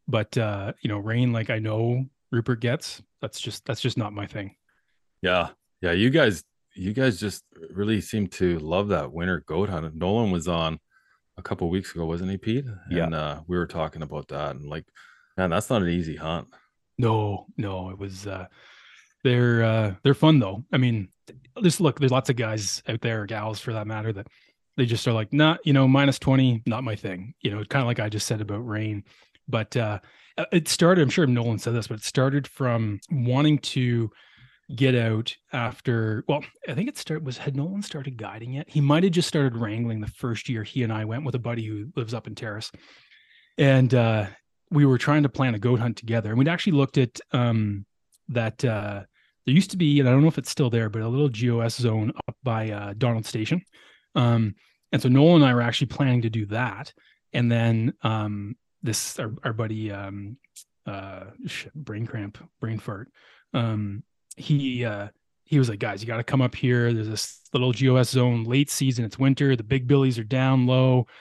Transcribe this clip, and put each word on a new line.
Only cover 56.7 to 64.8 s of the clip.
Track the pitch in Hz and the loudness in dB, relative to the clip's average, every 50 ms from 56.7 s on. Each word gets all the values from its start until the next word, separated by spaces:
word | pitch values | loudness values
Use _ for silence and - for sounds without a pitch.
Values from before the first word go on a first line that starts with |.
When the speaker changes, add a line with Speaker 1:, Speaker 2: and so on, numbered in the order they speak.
| 95 104 - - - _ _ _ _ _ _ _ | -6 -10 -14 -16 -18 _ _ _ _ _ _ _
Speaker 1:
And | - 123 120 117 | -2 0 2 2
then, | 117 117 117 117 113 113 110 135 - _ - | 2 4 4 2 2 2 0 -2 -4 _ -2
um, | 110 110 110 107 107 104 101 101 101 - _ _ _ _ - - | -2 -2 -2 -2 -4 -6 -8 -8 -10 -12 _ _ _ _ -8 -6
this, | 117 104 - - - - - | -4 -4 -4 -6 -8 -8 -8
our, | 123 107 110 - - | -8 -8 -8 -6 -6
our | 127 110 | -6 -4
buddy, | 110 113 107 110 110 110 107 | -4 -4 -4 -4 -6 -6 -8
um, | 101 98 98 98 98 101 101 104 123 - _ _ - - - _ _ _ - | -8 -8 -10 -12 -12 -12 -12 -14 -16 -18 _ _ -20 -20 -20 _ _ _ -14
uh, | 104 101 95 98 95 95 92 - - - - 269 | -12 -12 -12 -12 -14 -16 -16 -18 -20 -18 -14 -12
shit, | 165 - - - - - | -12 -12 -12 -14 -14 -16
brain | 151 135 - 107 107 117 | -16 -12 -10 -8 -8 -8
cramp, | 110 - 107 101 101 - - - - _ - | -8 -8 -8 -10 -10 -12 -16 -20 -20 _ -10
brain | - 110 113 104 | -8 -8 -8 -8
fart. | - - 101 98 - _ _ _ _ _ _ _ _ _ - | -8 -10 -12 -12 -14 _ _ _ _ _ _ _ _ _ -4
Um, | 131 117 113 110 107 107 101 101 110 - _ _ _ _ - - | -2 -2 -2 -2 -4 -4 -6 -8 -10 -14 _ _ _ _ -20 -20
he, | - - - 151 143 139 131 127 120 | -10 -2 0 0 0 0 -2 -4 -4